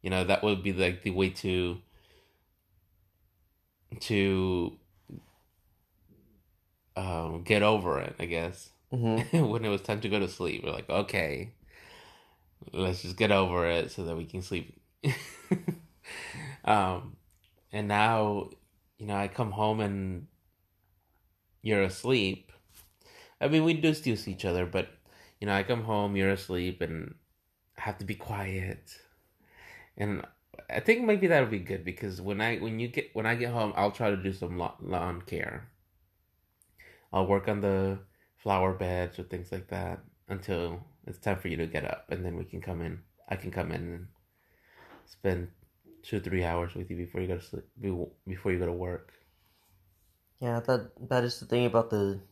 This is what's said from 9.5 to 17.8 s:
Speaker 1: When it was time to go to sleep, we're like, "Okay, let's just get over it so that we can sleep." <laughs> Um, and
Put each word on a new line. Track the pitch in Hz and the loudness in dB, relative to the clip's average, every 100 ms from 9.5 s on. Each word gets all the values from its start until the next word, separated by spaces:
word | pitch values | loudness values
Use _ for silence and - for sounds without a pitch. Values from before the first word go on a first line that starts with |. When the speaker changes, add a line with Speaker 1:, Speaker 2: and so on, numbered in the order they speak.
Speaker 1:
When | 113 | 2
it | 110 | 0
was | 101 | 0
time | - 107 | 0 -2
to | 110 | 0
go | 104 | 0
to | 92 | 0
sleep, | - 87 - | -2 -2 -2
we're | - | -4
like, | - - | -6 0
"Okay, | 90 101 101 78 69 104 - - - - - - - - _ _ _ - | 0 2 0 0 -2 -8 -12 -20 -20 -20 -20 -20 -20 -20 _ _ _ -10
let's | - 95 92 | -2 0 0
just | 90 92 | -6 2
get | 107 | 6
over | 101 92 87 85 | 6 6 4 4
it | 85 - | 2 0
so | - | -4
that | 85 82 | -6 -4
we | |
can | 82 95 | -6 -8
sleep." | 92 92 - - _ _ | -6 -6 -6 -16 _ _
<laughs> | 143 127 - - - 180 - - - _ - - - 135 151 135 | -2 -2 -6 -16 -4 -2 -2 -8 -12 _ -16 -14 -12 -12 -12 -8
Um, | - 104 95 90 - - _ _ _ _ _ | 2 4 4 0 -6 -16 _ _ _ _ _
and | 104 | -6